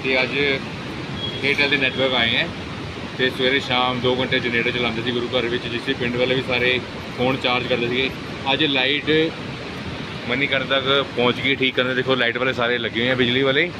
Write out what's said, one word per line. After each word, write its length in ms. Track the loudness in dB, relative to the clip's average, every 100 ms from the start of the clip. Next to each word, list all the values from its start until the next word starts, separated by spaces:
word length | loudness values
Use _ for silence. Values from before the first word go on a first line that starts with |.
ਤੇ 180 | 2 0
ਅੱਜ 140 | 2 0 0 0 -4 -8 -8 -8 -8 -6 -6 -2
Airtel 280 | 0 2 2
ਦੇ 60 | 2
ਨੈਟਵਰਕ 380 | 0 2 0
ਆਏ 200 | 2 2 0
ਹੈ 100 | -2 -6 -10 -8 -8 -10 -10 0
ਤੇ 100 | 0
ਸਵੇਰੇ 300 | 2 2 2
ਸ਼ਾਮ 400 | 2 0 2 2
ਦੋ 140 | 0 2
ਘੰਟੇ 180 | 2 0
ਜਨਰੇਟਰ 300 | 2 0 0
ਚਲਾਉਂਦੇ 320 | 0 -2 -2
ਸੀ 80 | -2
ਗੁਰੂ 160 | -2 0
ਘਰ 120 | 0 0
ਵਿੱਚ, 120 | -2 -4
ਜਿਸ 240 | -4 -4 -2
ਪਿੰਡ 160 | -2 0
ਵਾਲੇ 180 | 2
ਵੀ 80 | 0 0
ਸਾਰੇ 300 | 0 2 0 -2 -10 -10 0
ਫੋਨ 200 | 0 2
ਚਾਰਜ 240 | 0 0 0
ਕਰਦੇ 200 | 0 0
ਸੀਗੇ। 200 | 0 -2 -4 -10 -6 -2
ਅੱਜ 120 | 2
ਲਾਈਟ 460 | 2 2 2 0 2 4 2 -2 -10 -10 -10 -10 -8 -8 -8 -8 -4
ਮਨੀਕਰਨ 380 | -2 0 0 2
ਤੱਕ 200 | 0 4 2 2 2
ਪਹੁੰਚ 240 | 2 2
ਗਈ 140 | 0 2
ਠੀਕ 120 | 2 2
ਕਰਨ। 180 | 0 0
ਦੇਖੋ, 180 | 2
ਲਾਈਟ 220 | 2 2 2
ਵਾਲੇ 140 | 0
ਸਾਰੇ 260 | 0 0 0
ਲੱਗੇ 220 | 0 0
ਹੋਏ 100 | 0
ਆ, 40 |
ਬਿਜਲੀ 280 | 2 2 4
ਵਾਲੇ 280 | 4 2 0